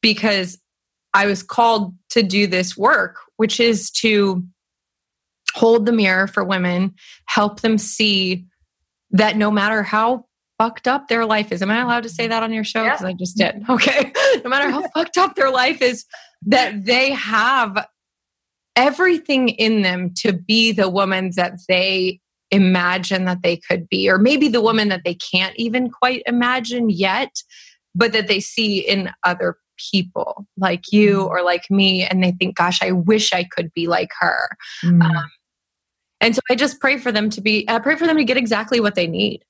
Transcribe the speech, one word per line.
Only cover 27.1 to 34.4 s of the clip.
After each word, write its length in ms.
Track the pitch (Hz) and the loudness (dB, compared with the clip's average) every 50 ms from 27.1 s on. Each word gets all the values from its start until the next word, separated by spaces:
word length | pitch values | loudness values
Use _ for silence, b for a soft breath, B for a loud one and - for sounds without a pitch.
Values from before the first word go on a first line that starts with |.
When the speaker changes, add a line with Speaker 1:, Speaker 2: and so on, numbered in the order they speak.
| 190 226 269 - _ - - B B B B B B B B _ _ | 0 -2 -4 -6 _ -14 -14 B B B B B B B B _ _
Speaker 1:
but 180 | 180 233 233 - | 0 0 2 2
that 160 | 220 208 175 | 0 0 0
they 120 | 202 190 | 0 -2
see 380 | 202 - - - 226 214 202 190 | -2 -6 -4 -2 -2 0 0 -2
in 320 | - - 196 196 190 185 - _ - | -2 -2 -2 -2 -2 -6 -10 _ -2
other 320 | 180 180 180 - 175 175 _ _ _ _ _ - - | -2 -2 0 -4 -4 -4 _ _ _ _ _ -16 -2
people 560 | - 196 180 180 _ - - - - - 202 _ _ | -2 -2 -2 -2 _ -6 -6 -6 -8 -12 -14 _ _
like 280 | - 190 190 175 180 - - - | -2 -2 -2 -2 -2 -6 0 2
you 260 | 208 208 208 202 196 | 4 4 6 4 2
Speaker 2:
Mm. 100 | 196 - | 0 -2
Speaker 1:
or 140 | - 180 180 | -2 -2 0
like 280 | 175 175 175 - - | 0 -2 -2 -2 0
me, 320 | 196 196 196 190 190 185 185 | 2 4 4 4 2 0 -2
and 200 | - 185 185 185 | 0 0 2 2
they 100 | 180 175 | 2 2
think, 240 | 180 190 185 190 | 0 -2 -4 0
"Gosh, 260 | - 175 175 175 - 196 | 0 0 2 2 0 0
I 100 | 185 185 | 0 0
wish 400 | 185 170 175 220 214 214 - - | 0 2 2 2 2 2 0 -2
I 120 | 180 175 | -2 -4
could 280 | 180 - - 170 165 _ | -4 -6 -6 -6 -6 _
be 120 | 170 165 | -4 -2
like 240 | 165 170 180 180 180 - - | 0 0 -2 -2 -4 -6 -4
her." 280 | 180 170 - - | -2 -2 0 -2